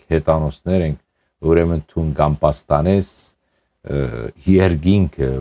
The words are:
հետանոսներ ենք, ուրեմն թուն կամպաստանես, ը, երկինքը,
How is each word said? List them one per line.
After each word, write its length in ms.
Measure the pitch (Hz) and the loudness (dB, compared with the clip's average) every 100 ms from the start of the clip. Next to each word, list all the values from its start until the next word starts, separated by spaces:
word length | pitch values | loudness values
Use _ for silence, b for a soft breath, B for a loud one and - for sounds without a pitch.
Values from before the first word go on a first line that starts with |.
| - | -2
հետանոսներ 760 | 80 78 80 78 - 87 92 80 | -2 0 -2 -2 -6 -2 0 0
ենք, 120 | 73 _ _ _ - | -4 _ _ _ -6
ուրեմն 420 | 78 85 85 82 - | 0 2 2 -2 -4
թուն 240 | - 80 71 | -4 -4 0
կամպաստանես, 920 | 76 73 76 - - 73 87 98 95 - - _ _ _ _ _ | -2 0 -2 -2 -2 0 2 0 -2 -10 -20 _ _ _ _ _
ը, 160 | - 69 65 57 57 - | -8 -6 -4 -6 -12 -6
երկինքը, 880 | 92 95 95 80 85 101 87 - 65 65 | 2 4 4 2 2 2 2 -2 -4 -4